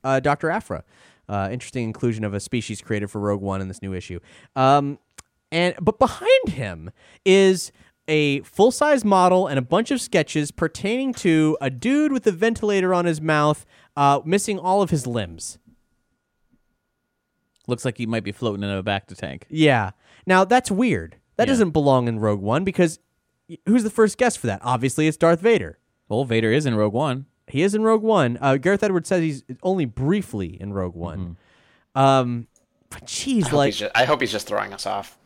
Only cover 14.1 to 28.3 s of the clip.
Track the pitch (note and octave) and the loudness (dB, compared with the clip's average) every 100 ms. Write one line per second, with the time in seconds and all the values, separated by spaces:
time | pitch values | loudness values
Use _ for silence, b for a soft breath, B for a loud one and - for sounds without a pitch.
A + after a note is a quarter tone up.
14.1 | C#3+ D#3 G3+ G#3 G3 F3 G3 F#3 D#3 B2 | 2 0 -2 0 -4 0 0 0 -2 -2
15.1 | A#2 F2+ D#2+ - - _ _ _ _ _ | -4 -6 -10 -16 -16 _ _ _ _ _
16.1 | _ _ _ _ _ _ _ _ _ _ | _ _ _ _ _ _ _ _ _ _
17.1 | _ _ _ _ _ - A#2+ C3 A#2 A#2 | _ _ _ _ _ -6 -4 -4 -4 -4
18.1 | A2+ G2 G2+ A#2 G2+ G2+ G2 G2 G2 _ | -4 -4 -4 -4 -2 -4 -4 -2 -4 _
19.1 | - D2 C2+ - D#3 D3+ B2 F#2+ - b | -14 -12 -12 -10 2 4 4 -2 -8 b
20.1 | b - F#3 F#3+ B3 - G3 B3 A#2 E2 | b 2 2 4 2 2 0 0 0 -6
21.1 | _ _ - A#3+ B3+ F#3+ D#3 C#3+ C3 A#2+ | _ _ -2 0 4 4 4 4 4 2
22.1 | A2+ G#2+ G#2 G2+ C3 F#3+ F#3 E3+ - _ | 0 0 0 0 0 0 2 0 0 _
23.1 | _ _ _ _ E3+ - A#3+ G#3+ - G#3+ | _ _ _ _ -10 0 2 2 2 2
24.1 | - B3 - A#2 G2 A#2+ B2 B2+ C#3 D#3 | 4 -2 0 -4 -4 -2 0 0 0 0
25.1 | D3+ E3 E3+ G#3 A3 E2 - _ _ _ | 2 2 4 2 2 -2 -12 _ _ _
26.1 | G#2+ C3+ A2+ A2+ B2+ D3 A2 G#2 G#2+ D3+ | -4 0 0 2 2 2 0 0 0 -2
27.1 | C3 C#3 _ - C3+ F#3+ G#3 A3 A3 A3 | -4 -10 _ -8 -2 0 2 2 2 2
28.1 | G#3 B2+ | 2 2